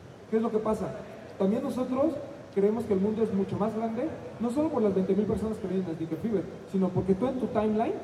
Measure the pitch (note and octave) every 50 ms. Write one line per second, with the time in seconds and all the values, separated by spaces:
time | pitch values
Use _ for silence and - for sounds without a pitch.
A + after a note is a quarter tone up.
0 | - - - - - - A3 A3+ A3 A#3 G#3+ G#3+ - G#3+ G#3+ - F#3+ D3 C3 -
1 | - - - - - - - - G3 F#3+ A3 C4 C#4+ C4+ - B3 B3+ B3 B3+ C4
2 | C#4+ E4 - - - - - - - - - G3 G3 G#3 A3 A#3+ A#3 - G3+ F#3
3 | F#3+ G#3+ A3 G#3+ A3+ - G3 G3 F#3+ - F#3 F3+ G3+ A3 A3 A3 A3+ A3+ A3+ A3+
4 | C#4 D#4+ - - - - - - A3 A#3+ A#3 D4 D4+ D#4+ - B3 G#3+ G3+ F3+ F#3+
5 | F#3 G3+ F#3+ G3+ G#3+ F#3+ A3 F#3+ G#3 A3 G#3+ - - F3+ F3+ F#3+ F3+ E3 D#3+ D3
6 | D#3+ D3+ D#3+ D3+ G3+ A#3 G#3+ F3 D#3 - - - - - - F#3+ F#3+ F3+ - F#3
7 | F3 - F#3+ - B3 C4 C4 B3+ A3 - - G#3 G#3+ G#3+ G#3+ G#3+ A#3+ D#4 G#4 -